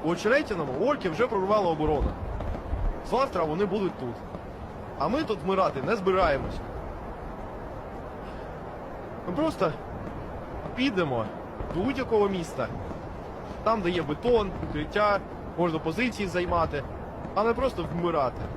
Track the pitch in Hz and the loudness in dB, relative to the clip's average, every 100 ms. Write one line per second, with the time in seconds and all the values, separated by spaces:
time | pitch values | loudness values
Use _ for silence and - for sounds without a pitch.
0 | 156 175 208 269 302 190 143 131 240 294 | 0 2 4 4 4 -2 -2 2 2 2
1 | 185 156 247 208 190 214 180 160 151 147 | 0 2 2 2 4 4 4 4 4 4
2 | - - - - - - - - - - | 2 0 -6 -4 -2 -4 -2 0 0 0
3 | - 233 269 185 160 156 202 202 185 - | 0 2 2 2 0 2 2 2 0 -2
4 | 127 113 - - - - - - - - | -6 -6 -10 -10 -10 -10 -10 -10 -10 -2
5 | 147 262 320 202 160 190 165 139 135 220 | 0 2 0 -2 2 4 4 2 0 2
6 | 185 190 175 139 110 - - - - - | 4 4 6 4 0 -6 -6 -8 -8 -8
7 | - - - - - - - - - - | -10 -10 -10 -10 -10 -10 -10 -10 -10 -10
8 | - - - - - - - - - - | -10 -10 -10 -10 -10 -10 -10 -10 -10 -10
9 | - - - 185 311 - 180 143 - - | -10 -8 -4 2 2 4 0 0 -8 -8
10 | - - - - - - - - 262 196 | -8 -8 -8 -8 -8 -8 -6 0 2 2
11 | 160 123 110 - - - - 160 214 269 | 2 2 -2 -6 -10 -8 -4 0 0 0
12 | 254 220 202 190 165 - 113 - - - | 2 4 4 2 -2 -2 -2 -2 -6 -8
13 | - - - - - - - 226 175 180 | -8 -10 -10 -10 -10 -2 2 2 2 0
14 | 147 151 240 240 196 - 160 147 151 208 | 0 0 4 4 4 -2 -4 -2 0 4
15 | 208 202 - - - - 175 160 160 160 | 4 4 0 -10 -8 0 2 2 -2 0
16 | 247 220 196 175 180 175 160 147 - - | 0 0 0 0 2 2 2 0 -4 -8
17 | - - - - 220 233 262 - 160 165 | -10 -8 -4 2 2 4 2 0 -4 0
18 | 170 160 131 - - | 2 4 2 0 -8